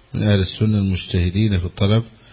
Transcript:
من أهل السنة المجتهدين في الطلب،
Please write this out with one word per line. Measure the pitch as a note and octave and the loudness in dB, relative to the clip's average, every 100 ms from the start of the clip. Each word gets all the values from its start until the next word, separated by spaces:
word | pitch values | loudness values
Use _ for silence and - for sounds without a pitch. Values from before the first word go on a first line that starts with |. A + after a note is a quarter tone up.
| _ | _
من | G#2+ | -4
أهل | G#2 G2+ | 0 2
السنة | F2+ - G#2+ G#2 | 0 -2 0 2
المجتهدين | G2 F#2 - F#2 F2 F#2+ A2 F#2+ | 0 -2 -2 0 0 0 0 0
في | |
الطلب، | F2 - G2 A2 A2+ - - | -2 -2 0 0 -2 -10 -20